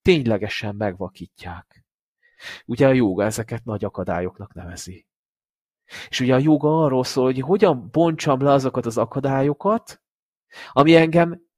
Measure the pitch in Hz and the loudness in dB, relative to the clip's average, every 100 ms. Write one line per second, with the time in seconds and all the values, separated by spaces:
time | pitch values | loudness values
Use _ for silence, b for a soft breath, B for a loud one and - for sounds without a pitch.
0 | - 175 117 104 104 - 107 101 107 90 | 2 2 2 -2 -4 -8 -10 -6 -6 -6
1 | 90 - 87 _ - 87 - _ _ _ | -10 -12 -20 _ -16 -16 -18 _ _ _
2 | _ _ B B B B - 120 139 131 | _ _ B B B B -10 2 4 4
3 | 113 92 101 113 110 117 117 107 101 - | 2 0 -2 -4 -8 -10 -8 -6 -6 -6
4 | 92 87 90 - 95 90 85 87 - 90 | -6 -4 -6 -10 -18 -16 -16 -16 -16 -20
5 | _ _ _ _ _ _ _ _ _ B | _ _ _ _ _ _ _ _ _ B
6 | B - 127 131 151 151 151 160 151 131 | B -4 2 2 4 2 2 2 2 0
7 | 123 - 127 131 131 196 196 165 170 156 | -2 0 0 0 -2 2 2 2 -2 0
8 | 170 160 151 131 143 139 131 123 117 117 | 0 0 0 0 4 2 2 -4 -4 -2
9 | 113 - 135 135 139 147 196 226 - - | -4 -4 -2 0 -2 -2 -2 -2 -6 -20
10 | _ _ _ _ _ B B - 147 165 | _ _ _ _ _ B B 2 6 6
11 | 165 165 170 170 _ | 6 2 0 -2 _